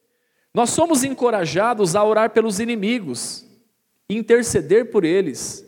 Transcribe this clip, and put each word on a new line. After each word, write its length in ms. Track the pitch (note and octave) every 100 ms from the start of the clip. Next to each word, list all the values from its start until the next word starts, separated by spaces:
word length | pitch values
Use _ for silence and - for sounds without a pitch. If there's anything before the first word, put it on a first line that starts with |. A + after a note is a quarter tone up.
| _ _ _ _ _
Nós 180 | G3 A#3
somos 340 | - E4+ C#4+
encorajados 880 | C4+ C4 A#3+ G#3+ D#3+ D#3+ A3+ A3+ F#3
a 80 | G3+
orar 280 | G#3+ G#3+ A3
pelos 280 | A3 A3 F#3+
inimigos, 840 | A#3 A#3 G3 A#3+ E3 A#2+ - - - _ _ _ _ _ -
interceder 800 | G#3+ A3+ A#3 A#3 G#3 D3 G#3+ A#3+
por 140 | G#3
eles, 600 | D#3+ F#3+ F3 A#2 - -